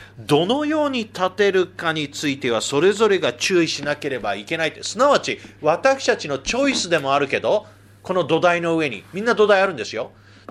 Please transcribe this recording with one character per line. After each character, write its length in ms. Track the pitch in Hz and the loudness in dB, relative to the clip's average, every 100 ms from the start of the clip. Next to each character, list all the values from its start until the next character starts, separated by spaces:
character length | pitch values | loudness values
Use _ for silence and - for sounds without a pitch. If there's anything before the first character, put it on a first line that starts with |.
| - - | -20 -12
ど 280 | 110 147 180 | 0 2 2
の 180 | 277 | 0
よ 220 | 294 311 294 | 0 0 0
う 40 | |
に 160 | 254 220 | -2 -6
建 240 | - 185 | -4 -4
て 220 | 185 202 | 2 2
る 160 | 185 170 | 2 -2
か 240 | - 165 | -4 -4
に 180 | 156 143 | -4 -4
つ 180 | - 151 | -4 -4
い 120 | 135 | -2
て 100 | 127 | 0
は 100 | 113 | 0
そ 200 | - 139 | 0 2
れ 120 | 185 | 2
ぞ 160 | 208 220 | 4 2
れ 120 | 190 | 2
が 120 | 147 | 0
注 300 | - - 180 | -2 0 2
意 60 | 160 | 2
し 160 | - | -2
な 100 | 143 143 | -6 -4
け 140 | 147 | -4
れ 80 | 123 | -4
ば 160 | 104 | -4
い 100 | 101 | -6
け 120 | 104 160 | -6 -4
な 100 | 156 | -4
い 40 | |
っ 40 | |
て。 80 | - | -4
す 160 | - 202 | -8 0
な 100 | 277 | 2
わ 120 | 240 | 2
ち、 180 | - 104 - - | 0 -8 -10 -4
私 440 | 151 170 262 269 - | 0 2 2 2 0
た 100 | 220 | -2
ち 100 | 156 | -2
の 120 | 139 | -6
チ 180 | - 240 | -4 0
ョ 120 | 277 | 0
イ 60 | |
ス 160 | 247 175 | 0 0
で 80 | 165 | 0
も 160 | 139 | 2
あ 40 | 139 | 0
る 100 | 139 | 2
け 100 | 113 | -2
ど、 280 | 110 208 - - - - | 0 0 -2 -20 -20 -16
こ 120 | - | -4
の 100 | 185 | -2
土 160 | 139 160 | 0 2
台 200 | 175 175 | 2 2
の 160 | 170 165 | 0 0
上 140 | 151 | -2
に、 140 | 101 - | -4 -10
み 100 | 180 | -6
ん 20 | |
な 120 | 226 202 | -2 2
土 100 | 208 | 4
台 160 | 196 | 4
あ 40 | 196 | 2
る 80 | |
ん 20 | 143 | -2
で 80 | |
す 100 | 101 | -8
よ。 160 | 107 127 - - - - | -8 -10 -12 -20 -20 -20